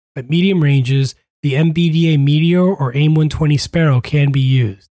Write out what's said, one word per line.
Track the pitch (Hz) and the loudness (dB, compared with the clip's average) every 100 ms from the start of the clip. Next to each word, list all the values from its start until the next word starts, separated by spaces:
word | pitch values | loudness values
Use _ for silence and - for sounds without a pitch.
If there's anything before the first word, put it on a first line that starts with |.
| _ 139 | _ -16
At | 127 | -4
medium | 165 190 185 | 0 0 2
ranges, | 147 139 123 139 131 - _ _ | 2 2 0 0 -2 -6 _ _
the | 143 135 | -4 0
M | 165 | 0
B | 160 170 | 0 -2
D | 160 165 | 0 0
A | 151 | 2
Meteor | 139 151 170 180 180 | 2 2 2 2 0
or | 196 131 135 | -2 -4 0
aim | 151 156 | 0 2
one | 156 | 0
twenty | - 151 147 | -2 -2 0
Sparrow | - 170 156 127 | -2 -2 0 0
can | - 147 143 | 0 -2 0
be | 135 | 0
used. | 131 131 113 95 _ | 0 0 0 -6 _